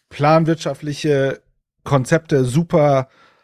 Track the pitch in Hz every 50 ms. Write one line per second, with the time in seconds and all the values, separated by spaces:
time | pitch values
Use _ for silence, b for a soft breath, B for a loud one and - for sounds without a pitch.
0 | _ _ - - 143 147 156 165 165 156 165 156 - 165 139 - - 151 143 -
1 | - 156 147 139 135 135 131 - _ _ _ _ _ _ _ _ - - 135 139
2 | 127 - 165 160 160 - 160 139 131 127 117 156 170 170 - 165 147 147 139 135
3 | 131 - b b b b b b